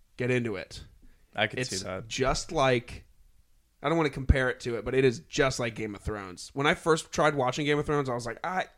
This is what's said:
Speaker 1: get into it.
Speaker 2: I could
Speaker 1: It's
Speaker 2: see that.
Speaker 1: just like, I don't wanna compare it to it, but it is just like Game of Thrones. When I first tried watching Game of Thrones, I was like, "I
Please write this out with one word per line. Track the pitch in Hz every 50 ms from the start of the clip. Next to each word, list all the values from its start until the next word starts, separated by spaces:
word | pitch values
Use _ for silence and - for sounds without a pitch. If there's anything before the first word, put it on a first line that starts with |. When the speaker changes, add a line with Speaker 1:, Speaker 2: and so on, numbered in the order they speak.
| _ _ _
Speaker 1:
get | - 123 123
into | 127 123 117 117 101
it. | 90 - - - - - - - - - - - _ _ _ -
Speaker 2:
I | - 110
could | 110 - -
Speaker 1:
It's | 127 -
Speaker 2:
see | 101 92 98
that. | 95 92 95 113
Speaker 1:
just | 110 - 123 127 135 151 - - -
like, | 170 156 135 131 127 120 - - - - - - _ - - _ _ _ _ _ _ _ _ _ _ _
I | - 147
don't | 165
wanna | 165 160 139
compare | - 147 131 - - 135 127 127
it | 120 -
to | - 127 117
it, | 107 104
but | 123 127
it | 131 135
is | 131 113 113
just | - - - 151 139 135 - -
like | 123 117 107
Game | 104 110 107 101
of | 98
Thrones. | - - 107 104 98 92 90 - - - -
When | 135 139
I | 151 185
first | - - 165 160 160 - -
tried | - - 151 156 147
watching | 139 123 123 - 160 147
Game | 143 147 147
of | 147
Thrones, | 156 147 143 139 131
I | 120
was | 120 117
like, | 113 110 - -
"I | 170 185 185 - - _